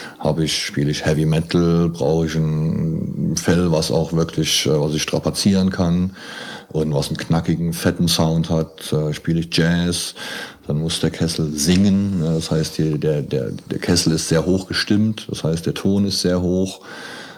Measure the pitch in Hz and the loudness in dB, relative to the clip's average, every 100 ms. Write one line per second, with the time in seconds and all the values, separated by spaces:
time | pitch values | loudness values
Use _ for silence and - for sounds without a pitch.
0 | - - 76 78 76 - - - 71 73 | -14 -4 -2 0 0 -2 -4 -2 -2 0
1 | 76 76 78 78 82 87 85 85 85 85 | 0 2 2 2 2 2 4 4 2 0
2 | 67 82 80 80 78 78 80 80 82 80 | 0 2 0 0 0 0 0 0 -2 -2
3 | - - - 82 - 87 90 78 85 73 | -4 -2 -2 0 2 2 4 2 2 0
4 | 80 82 80 - 78 - - 76 73 76 | 2 0 0 0 0 0 2 2 2 -2
5 | - 76 76 71 104 95 92 95 87 87 | -2 -2 -2 0 2 4 2 2 2 2
6 | 92 - - - - - - 80 78 71 | 0 -4 -14 -14 -14 -14 -6 -2 0 0
7 | 71 73 - 82 85 80 85 82 90 - | -2 -4 0 0 0 0 -2 -2 -2 0
8 | 85 - 82 82 80 80 76 - - 78 | 2 2 2 2 0 0 -2 -8 -4 -2
9 | 76 76 - 82 82 - 82 85 87 82 | -2 -2 -2 -2 0 2 2 2 2 -2
10 | - - - - - - - 73 80 - | -6 -10 -12 -10 -12 -12 -6 -2 -2 -2
11 | 80 - 82 - 78 76 73 92 101 98 | -2 0 -2 0 -2 0 2 4 6 4
12 | 98 95 80 80 - 80 78 - 78 73 | 2 0 0 0 0 0 0 0 0 0
13 | 76 73 69 69 62 - - - - 87 | 0 0 -2 -4 -4 -6 -8 -4 0 2
14 | 82 80 - 80 80 95 - - - 104 | 2 0 2 2 2 0 0 -4 0 2
15 | 110 107 - - 78 82 82 - 98 101 | 2 0 -6 -4 -2 -2 -2 -2 2 2
16 | 98 - 90 90 90 92 95 - - - | 2 0 0 2 2 2 0 -4 -16 -16
17 | - - - | -14 -16 -16